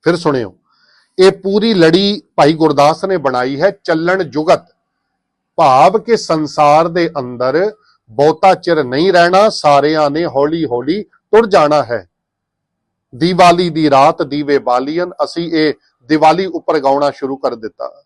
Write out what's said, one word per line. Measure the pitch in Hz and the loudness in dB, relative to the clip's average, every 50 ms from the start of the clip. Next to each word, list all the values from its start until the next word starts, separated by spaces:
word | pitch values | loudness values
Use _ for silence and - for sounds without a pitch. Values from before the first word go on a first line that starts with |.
| _ | _
ਫਿਰ | 160 170 | -2 -2
ਸੁਣਿਓ, | 170 170 165 143 131 117 95 90 _ _ _ _ _ _ _ _ _ _ _ _ - | 0 -2 -2 -2 -2 -4 -6 -10 _ _ _ _ _ _ _ _ _ _ _ _ 2
ਇਹ | 185 190 | 2 2
ਪੂਰੀ | 190 190 - 196 196 214 202 226 226 | 2 0 -6 -2 -2 0 0 0 2
ਲੜੀ | 190 165 160 160 185 196 202 208 - _ _ _ | 2 2 2 2 2 0 -2 -4 -6 _ _ _
ਭਾਈ | - 147 143 165 | 0 0 2 2
ਗੁਰਦਾਸ | 156 160 156 143 139 143 147 160 165 - | 2 0 0 2 2 2 2 2 -2 -4
ਨੇ | 190 190 | -4 -4
ਬਣਾਈ | 175 135 135 127 123 127 131 143 139 | -2 -2 -2 -2 -2 -4 -4 -4 -2
ਹੈ | 160 202 | -2 -2
ਚੱਲਣ | 196 _ _ - 170 160 165 175 185 190 185 | -2 _ _ -4 -4 -2 -2 -2 -2 -2 -4
ਜੁਗਤ, | 143 117 151 156 165 170 - _ _ _ _ _ _ _ _ _ _ _ _ _ _ _ _ _ _ _ | -6 -6 -6 0 0 0 0 _ _ _ _ _ _ _ _ _ _ _ _ _ _ _ _ _ _ _
ਭਾਵ | - 165 139 127 131 147 185 185 220 | 0 2 2 4 4 4 4 2 0
ਕਿ | 214 233 233 | -2 -2 -2
ਸੰਸਾਰ | 208 - - 165 160 156 143 - - 151 147 147 156 165 | -2 -2 -4 -4 -4 -4 -6 -2 0 2 4 4 2 2
ਦੇ | 175 170 180 170 170 170 147 | 0 -2 -2 -4 -2 -4 -8
ਅੰਦਰ | 127 123 123 117 123 127 135 160 190 214 208 _ _ _ _ _ _ _ | -10 -10 -8 -4 -4 -2 0 0 -2 -2 -6 _ _ _ _ _ _ _
ਬਹੁਤਾ | 110 107 143 156 156 - - 190 185 | -4 0 0 0 2 2 2 2 2
ਚਿਰ | 180 - 175 170 156 143 | 2 0 -2 -2 -2 -2
ਨਹੀਂ | 123 127 139 170 190 185 | -2 -2 -2 0 2 4
ਰਹਿਣਾ, | 175 170 175 185 190 208 220 | 4 2 4 4 2 2 2
ਸਾਰਿਆਂ | - - - 151 143 143 139 151 156 156 151 143 | 0 0 0 2 2 4 2 2 0 0 0 -2
ਨੇ | 143 156 175 | -2 -4 -6
ਹੌਲੀ | 156 120 135 139 151 160 170 156 | -4 -2 -2 -2 -2 -2 -4 -4
ਹੌਲੀ | 131 120 120 123 139 175 208 208 | -4 -4 -6 -4 -4 -6 -6 -6
ਤੁਰ | _ _ _ _ _ - 214 226 | _ _ _ _ _ 2 2 2
ਜਾਣਾ | 214 190 185 151 147 151 151 131 | 4 2 2 2 2 2 0 0
ਹੈ। | 110 120 107 92 _ _ _ _ _ _ _ _ _ _ _ _ _ _ _ _ _ _ _ _ _ - | -2 -6 -8 -8 _ _ _ _ _ _ _ _ _ _ _ _ _ _ _ _ _ _ _ _ _ -8
"ਦੀਵਾਲੀ | 120 151 175 185 175 185 175 170 175 185 175 | -4 -4 -2 2 4 4 4 4 2 0 -4
ਦੀ | 151 160 156 147 | -2 -2 0 2
ਰਾਤ | 139 135 139 156 160 - | 4 4 4 2 2 -2
ਦੀਵੇ | 170 135 139 147 147 139 143 135 | -6 -6 -6 -8 -4 -2 -2 -2
ਬਾਲੀਅਨ", | 110 120 123 123 131 139 156 170 180 180 - _ 151 | 0 0 -2 -2 -2 -4 -6 -6 -6 -6 -6 _ -6
ਅਸੀਂ | 135 - 170 170 165 | -6 -6 -8 -8 -4
ਇਹ | 160 160 156 151 135 _ _ _ _ _ 120 | -2 -2 -2 -2 -4 _ _ _ _ _ _
ਦੀਵਾਲੀ | 120 151 156 151 156 160 175 190 | _ 0 2 4 2 2 2 -2
ਉੱਪਰ | 185 170 160 - - 165 156 | -6 -6 -8 -4 -2 -4 0
ਗਾਉਣਾ | 131 139 139 143 147 147 | 0 0 0 0 0 -2
ਸ਼ੁਰੂ | 143 - 143 131 135 | -4 -4 -8 -8 -8
ਕਰ | 135 - 131 120 | -4 -6 -6 -6
ਦਿੱਤਾ। | 113 110 107 _ _ - 64 - _ _ | -6 -12 -16 _ _ -14 -14 -14 _ _